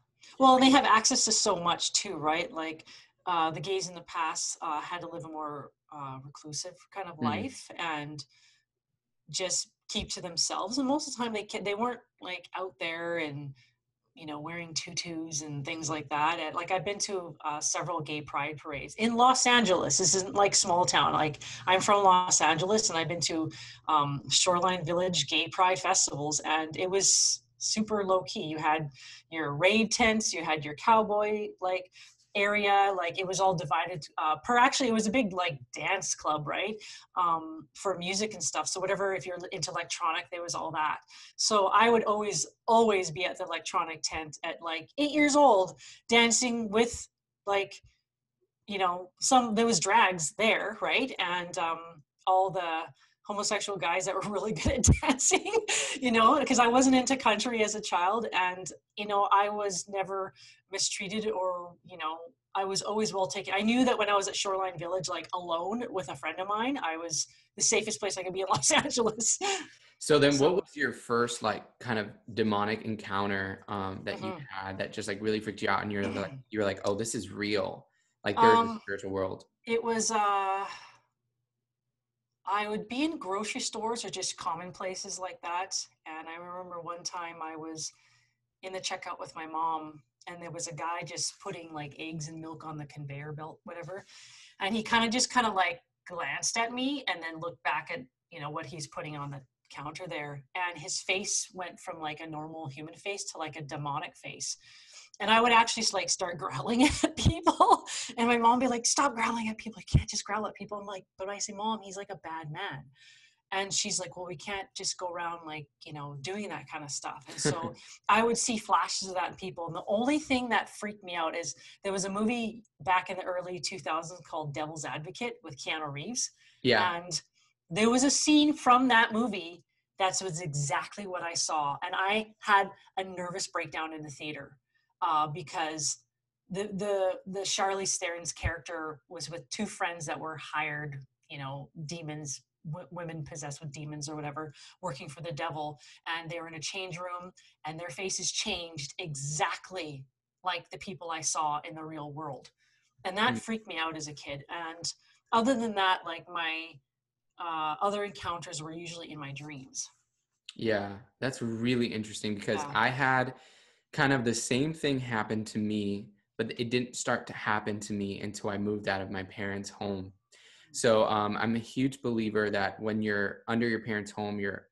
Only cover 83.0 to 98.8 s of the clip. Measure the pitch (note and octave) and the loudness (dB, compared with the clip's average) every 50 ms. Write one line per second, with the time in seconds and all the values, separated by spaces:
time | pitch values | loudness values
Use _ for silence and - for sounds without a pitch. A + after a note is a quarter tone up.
83 | D4 D#4+ E4 - - F3+ F#3+ G3+ G#3+ G#3 - C4 A3 - - A3+ G#3+ A3 A#3+ A3+ | 0 0 -2 -4 -4 -4 -4 -2 -2 -4 -4 -4 -6 -6 -4 -4 -2 -2 -2 -4
84 | - G3 F3+ F#3 F3 - - - - F3+ F3 E3 F3+ F3+ - - G#3 F#3 F#3 F#3 | -6 -6 -6 -6 -6 -6 -6 -6 -4 -4 -4 -4 -6 -10 -10 -8 -6 -6 -6 -6
85 | - G3+ F#3 F#3+ F#3 F3+ E3+ - - F3+ E3+ F3 F#3+ F#3+ - - - - _ _ | -8 -10 -8 -8 -8 -8 -8 -8 -8 -6 -4 -4 -4 -4 -6 -8 -8 -10 _ _
86 | - - D#3+ D#3 D#3+ D#3+ E3 E3+ F3 F3+ F3 F3+ F#3 F3+ F3+ F3 E3 E3 E3+ E3+ | -16 -12 -12 -10 -10 -10 -10 -12 -10 -10 -10 -10 -10 -10 -10 -10 -8 -8 -10 -8
87 | F3 - - F#3 E3+ E3+ E3 E3 D#3+ D#3+ D#3+ D#3+ D#3 D#3+ D#3+ D#3 - - - _ | -10 -10 -8 -8 -8 -10 -10 -10 -10 -10 -10 -10 -10 -10 -10 -10 -10 -12 -12 _
88 | _ _ _ _ _ _ _ _ _ _ _ _ - F#3 F#3 F#3 F3+ - G3 F#3 | _ _ _ _ _ _ _ _ _ _ _ _ -14 -10 -8 -8 -6 -6 -6 -8
89 | - F#3 F3 - F#3 F3+ - E3 D#3+ D#3+ D#3+ D#3 E3 E3 D#3+ D#3 D#3 D#3 D#3 D3+ | -8 -10 -10 -10 -12 -14 -12 -12 -10 -8 -4 -2 -2 0 -2 -2 -4 -8 -14 -16
90 | - _ _ _ - - F3 F3 E3+ E3+ D#3+ E3+ E3 E3 E3 D3+ E3 E3 E3+ F3 | -20 _ _ _ -16 -16 -14 -12 -12 -12 -10 -8 -8 -8 -8 -6 -6 -6 -4 -6
91 | E3+ D#3+ F3 D3+ - - - - - G3+ F#3 F3+ E3 E3 D#3+ D3+ D3 D3 - - | -8 -8 -8 -6 -6 -6 -8 -8 -10 -10 -10 -10 -12 -12 -10 -10 -10 -10 -12 -12
92 | D#3 D#3+ D#3+ E3 D3 D#3 D#3+ D#3+ D#3+ D#3+ D#3+ D3+ D#3 D#3+ D#3 D3+ D3 C#3 - D3+ | -10 -10 -8 -8 -8 -10 -10 -12 -12 -12 -12 -12 -12 -12 -10 -10 -12 -12 -12 -12
93 | D3 C#3 C#3 C#3 D3 D3+ D#3 D3 D#3 D#3+ - - - F#3+ E3+ E3+ E3+ D3+ F#3 - | -12 -10 -10 -10 -10 -10 -10 -10 -10 -12 -14 -16 -16 -14 -12 -12 -10 -10 -10 -12
94 | - - - - - - - - - - - - G3+ F#3+ A3 A3+ A3 - A#3 A#3 | -12 -16 -20 -20 -20 -20 -20 -20 -20 -20 -8 -4 -2 0 0 0 2 4 4 4
95 | A3+ A#3 A3 B3+ B3 - - B3+ A#3+ A3 G#3 F#3 F#3 F3 E3+ - - _ _ _ | 4 4 2 2 0 2 4 4 4 4 4 2 2 2 0 -6 -10 _ _ _
96 | - - F3+ E3+ D3+ C#3 C#3+ E3+ - - - A3+ A#3 A#3 A#3+ B3 B3+ C4+ C#4+ C#4 | -18 -12 -8 -6 -6 -4 -4 -4 -2 -2 0 0 -2 -2 -2 -2 -2 -2 -2 -2
97 | - - F3+ E3+ E3 E3 D#3+ D#3+ E3 E3+ E3+ - - E3+ D#3+ D#3 D3 - E3+ C#3 | -2 -4 -4 -4 -4 -8 -8 -6 -8 -8 -8 -6 -4 -2 -2 -2 -4 -6 -8 -8
98 | B2+ - _ _ _ _ - E3 D3 D#3 E3+ E3 D#3+ C3+ F3+ D#3+ | -10 -12 _ _ _ _ -14 -10 -8 -8 -6 -8 -8 -8 -10 -10